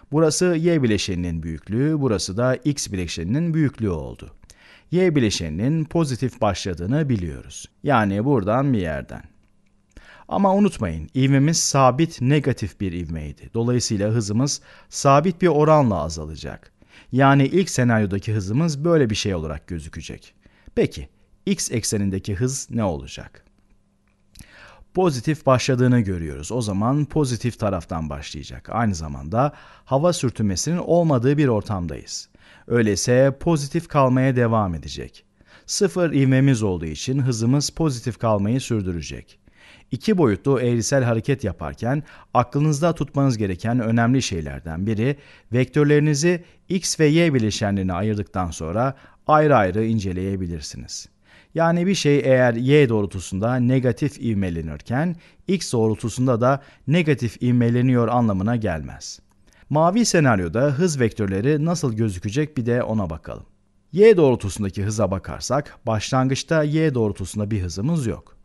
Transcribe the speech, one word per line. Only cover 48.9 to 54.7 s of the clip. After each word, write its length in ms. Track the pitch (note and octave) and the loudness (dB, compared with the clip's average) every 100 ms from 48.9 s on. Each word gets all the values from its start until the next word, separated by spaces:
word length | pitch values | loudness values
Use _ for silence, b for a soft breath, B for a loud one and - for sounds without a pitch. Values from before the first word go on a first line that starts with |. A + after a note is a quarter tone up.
| - B B - | -4 B B 2
ayrı 300 | D3+ D#3 C3 | 4 6 6
ayrı 280 | F#2+ G2+ | 4 2
inceleyebilirsiniz. 1200 | A2+ A2+ F#2+ F2+ F#2+ G2 F2+ E2 - - - - - _ b b b | 0 0 -2 -4 -4 -4 -6 -8 -10 -14 -14 -14 -16 _ b b b
Yani 320 | D#3+ E3 E3+ F3+ | 0 2 2 2
bir 80 | |
şey 240 | F#3+ D3 C#3+ | 2 4 4
eğer 360 | C3 B2+ B2 | 4 4 4
y 340 | A#2 B2+ D3 C3+ | 2 4 6 6
doğrultusunda 680 | A2 G2+ F#2+ - F#2+ A2+ B2+ | 2 -2 -6 -6 -4 -2 0
negatif 640 | A#2+ C3 B2 A2+ C#3+ - | 2 2 2 0 -4 -4
ivmelenirken 1000 | A#2 G2+ F#2 E2 D#2 | -4 -2 -2 -4 -8